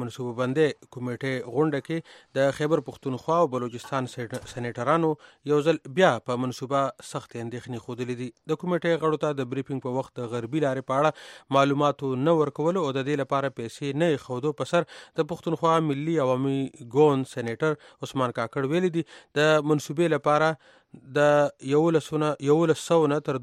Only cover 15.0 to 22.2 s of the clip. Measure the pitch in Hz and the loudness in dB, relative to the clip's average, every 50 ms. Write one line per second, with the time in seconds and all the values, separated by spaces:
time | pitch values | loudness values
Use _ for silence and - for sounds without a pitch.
15 | - - - 165 156 151 170 - - 170 160 - 165 160 165 160 160 151 135 139 | -20 -6 -4 -4 -4 -4 -6 -8 -4 -4 -2 0 2 2 4 4 2 0 -2 -2
16 | 151 165 165 151 135 127 127 127 135 139 135 135 135 - - - 120 117 123 143 | -2 -2 0 0 2 2 2 0 0 0 0 -2 -2 -4 -8 -12 -12 -2 4 6
17 | 151 147 139 131 127 - - 131 117 117 117 - 156 156 147 - - - - _ | 6 6 6 2 0 -4 -6 -6 -6 -6 -4 -2 -2 -2 -2 -4 -10 -18 -16 _
18 | 135 - - 135 127 120 - 123 117 - - 143 135 131 160 180 185 180 160 165 | -12 -6 -2 -2 -2 0 -2 -4 -6 -4 -4 -4 -2 0 0 0 0 0 0 -2
19 | 156 - - - - _ - 143 151 156 156 151 147 151 151 143 - - 143 165 | -4 -6 -10 -20 -20 _ 0 2 4 4 4 4 4 2 2 0 0 -2 -2 0
20 | 175 160 151 143 - 147 147 151 156 160 156 - _ - - _ _ _ - - | 0 2 0 0 2 2 2 4 2 2 0 -2 _ -20 -20 _ _ _ -20 -20
21 | - 135 127 147 147 147 147 147 143 143 - _ 131 135 143 151 165 170 165 147 | -12 -4 0 2 4 6 6 4 4 2 -2 _ -4 0 2 4 4 4 2 2
22 | - - 156 151 | 0 -2 -2 -2